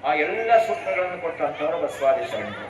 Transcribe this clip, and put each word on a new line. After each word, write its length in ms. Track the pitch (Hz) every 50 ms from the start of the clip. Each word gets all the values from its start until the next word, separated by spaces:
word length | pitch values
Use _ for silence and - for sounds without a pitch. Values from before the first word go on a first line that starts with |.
| -
ಆ 80 | 147 151
ಎಲ್ಲ 440 | 151 - - 202 220 226 226 233
ಸೂತ್ರಗಳನ್ನು 640 | 226 - - - - - 190 190 185 185 180 180 -
ಕೊಟ್ಟಂತವರು 640 | 170 165 - - - - - - 147 156 165 165 151
ಬಸವಾದಿ 480 | 139 - - 139 135 135 135 135 -
ಶರಣರು. 380 | - - 104 104 98 95 -